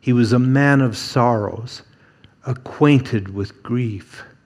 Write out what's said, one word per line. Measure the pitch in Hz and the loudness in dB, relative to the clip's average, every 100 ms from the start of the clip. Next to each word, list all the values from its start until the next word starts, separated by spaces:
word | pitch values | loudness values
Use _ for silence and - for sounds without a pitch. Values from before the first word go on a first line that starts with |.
He | - | 0
was | 123 117 | 2 4
a | 123 | 2
man | 127 135 143 139 | 2 2 4 4
of | 131 104 | 2 -2
sorrows, | - - 120 113 104 - 117 - - _ _ _ - _ - | -4 0 2 0 -4 -8 -14 -16 -20 _ _ _ -20 _ -10
acquainted | - - - 147 143 131 113 98 | -10 -10 0 4 4 2 -6 -6
with | 98 98 - | -8 -10 -10
grief. | - 120 120 101 - - - _ | -8 -4 -4 -8 -16 -20 -20 _